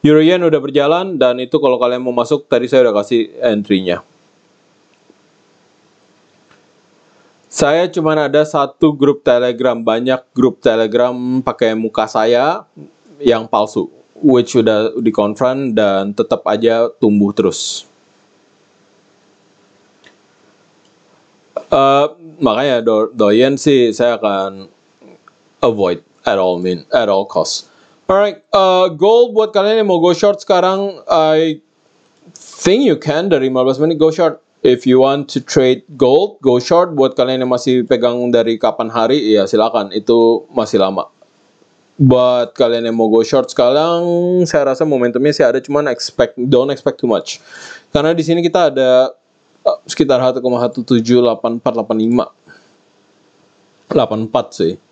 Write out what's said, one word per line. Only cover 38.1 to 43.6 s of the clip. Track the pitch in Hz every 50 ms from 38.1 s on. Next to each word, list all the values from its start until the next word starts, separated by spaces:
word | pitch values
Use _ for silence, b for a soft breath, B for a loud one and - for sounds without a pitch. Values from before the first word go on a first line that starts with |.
| 120 123 123 120 120
dari | 120 113 110 113 107
kapan | - 113 107 - 113 110
hari, | 113 117 113 117 131 151 120
ya | 107 107 104 98
silakan, | 98 - 113 110 113 - 117 101 98 90
itu | 107 101 - 117 117 117 117 117 113 - -
masih | - 127 110 107 - - 98
lama. | 95 98 92 80 - _ _ _ _ _ _ _ _ _ _ _ _ _ _ _ _ _
Buat | _ 143 131 127 127 123 127 123 123 120 120 - -
kalian | 131 117 117 117 117 117
yang | 113 113
mau | 113
go | 110 110 113 113
short | 113 - 135 127
sekarang, | 127 - -